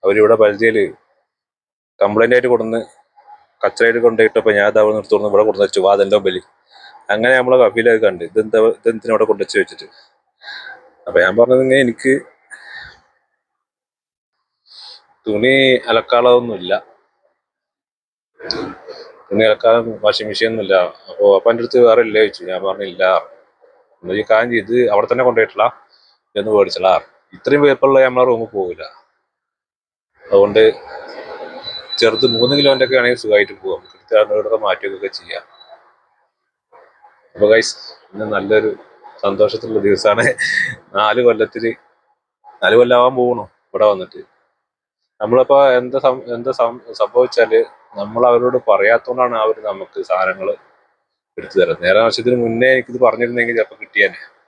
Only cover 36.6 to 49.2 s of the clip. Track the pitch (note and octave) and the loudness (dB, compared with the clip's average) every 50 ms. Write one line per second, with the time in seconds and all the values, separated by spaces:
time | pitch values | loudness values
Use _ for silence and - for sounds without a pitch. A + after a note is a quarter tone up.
36.6 | _ _ _ - _ _ _ _ _ - _ _ _ _ _ - G#2 G#2 A2 A2+ | _ _ _ -20 _ _ _ _ _ -20 _ _ _ _ _ -2 0 2 2 2
37.6 | A2+ - - - - - - _ _ _ _ G2 A2 G#2+ G#2+ G2+ G2 G2+ G#2+ A2 | 2 -2 -8 -12 -18 -20 -20 _ _ _ _ -12 -10 -6 -6 -6 -2 0 0 0
38.6 | G#2+ A2 G2+ - - _ _ _ _ - - - - G2+ G2 F#2+ G#2+ G#2 - A2 | 0 0 -6 -6 -14 _ _ _ _ -20 -18 -6 -6 -6 0 0 -2 -2 -2 -6
39.6 | - A2+ A2 G#2+ F#2+ G2+ G2+ F2+ - G#2+ G#2 G#2+ A2+ - - - - - - - | -8 -6 -6 -2 0 0 0 2 2 0 0 2 0 -2 -2 -4 -6 -4 -4 -4
40.6 | - - - - _ _ _ G2 G#2+ G#2+ G#2+ A#2+ B2 A#2+ A#2 G#2+ A2 G#2 _ A#2 | -4 -6 -8 -14 _ _ _ -2 -2 0 0 2 2 2 2 2 -2 -4 _ -6
41.6 | A2 A#2 G#2+ _ _ _ _ _ _ _ _ _ _ _ _ _ _ - - - | -6 -6 -6 _ _ _ _ _ _ _ _ _ _ _ _ _ _ -20 -14 -4
42.6 | - F#2 G#2+ A2+ B2 A#2+ B2 B2 B2 B2+ C3+ C3 B2 B2 A#2+ A#2 G#2 G2+ _ _ | -2 2 4 4 4 4 4 4 4 2 2 0 -2 -2 -2 -4 -8 -14 _ _
43.6 | _ _ _ F#2+ G#2+ G#2+ G2+ F#2+ F#2 F2+ - - F#2+ _ _ _ _ _ _ _ | _ _ _ 2 2 2 2 0 -4 -14 -16 -20 -20 _ _ _ _ _ _ _
44.6 | _ _ _ _ _ _ _ _ _ _ _ _ G#2+ G#2+ A#2 B2+ B2+ - C#3+ C#3 | _ _ _ _ _ _ _ _ _ _ _ _ -4 0 2 2 4 4 4 4
45.6 | C#3 C3+ B2+ B2 B2 B2+ B2 C3+ - C3+ B2+ C3 - B2 A#2+ A#2 A#2+ C3+ C3 - | 6 4 4 2 0 -2 -6 -2 0 0 -2 -2 -6 -10 -10 -8 -6 -6 -4 -2
46.6 | B2 A#2 A#2+ B2 - - A2 - A2 G2+ - B2 B2+ B2+ - - A#2 A2 A2 A2+ | -4 -4 -4 -8 -16 -18 -6 -6 -6 -2 0 0 0 0 2 0 0 2 2 0
47.6 | A#2 - - _ _ _ - G2+ G2+ G#2 A2 A#2 B2 B2 A#2+ A#2+ A#2+ B2 B2 B2+ | 0 0 -6 _ _ _ -12 -12 -12 -8 -4 0 2 2 2 2 0 0 -2 -2
48.6 | - - G#2 G2 G2 G#2 A#2 A#2 - - B2 B2+ | 0 0 0 2 2 2 0 0 -2 -4 -4 -2